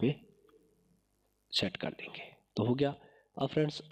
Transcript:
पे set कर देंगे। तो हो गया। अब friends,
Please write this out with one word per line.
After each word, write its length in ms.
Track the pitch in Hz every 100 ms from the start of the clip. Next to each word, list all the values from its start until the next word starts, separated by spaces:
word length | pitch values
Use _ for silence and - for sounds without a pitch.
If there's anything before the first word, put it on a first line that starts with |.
पे 120 | 123 - - - - - _ _ _ _ _ _ _ _ -
set 240 | - 98 -
कर 160 | -
देंगे। 360 | - - - - - _ -
तो 80 | 110
हो 100 | 127
गया। 200 | 143 143 - - _ -
अब 120 | 135
friends, 320 | 160 151 - -